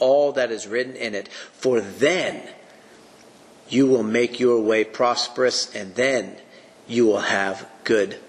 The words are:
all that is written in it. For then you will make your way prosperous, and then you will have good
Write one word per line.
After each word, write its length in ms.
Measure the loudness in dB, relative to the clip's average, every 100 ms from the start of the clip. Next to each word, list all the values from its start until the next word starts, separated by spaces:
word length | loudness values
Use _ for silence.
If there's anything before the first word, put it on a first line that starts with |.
all 320 | 4 4 4
that 180 | 0 -2
is 160 | -4 -4
written 300 | -4 -4 -6
in 180 | -6
it. 140 | -6 -10 -16 -18 -4
For 220 | 0 0
then 640 | -2 0 0 2 -4 -8 -14 -20 -20 -20 -20 -20 -20 -20 -20 -20 -20 -20 -4
you 180 | 2 4
will 160 | 2
make 380 | 2 0 0 2
your 180 | 2 4
way 220 | 2 2
prosperous, 840 | 0 0 0 0 -4 0 0 0 -6
and 200 | -10 -8
then 440 | -2 0 0 -4 -12 -20 -20 -20 -20 -4
you 200 | 2 4
will 140 | 2
have 460 | 0 -2 -2 -4 -12 -12
good 320 | 0 2 2 -4